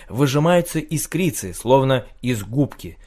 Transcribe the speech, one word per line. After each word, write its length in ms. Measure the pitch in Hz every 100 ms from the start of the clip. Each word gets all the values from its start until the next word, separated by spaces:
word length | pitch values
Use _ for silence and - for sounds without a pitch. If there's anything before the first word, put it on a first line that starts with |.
| -
выжимаются 680 | 110 143 147 165 175 170 160
из 300 | - 151 -
крицы, 460 | 160 175 - 95
словно 500 | - 117 135 131 127 - -
из 220 | 123 110
губки. 540 | 101 131 139 - 87 -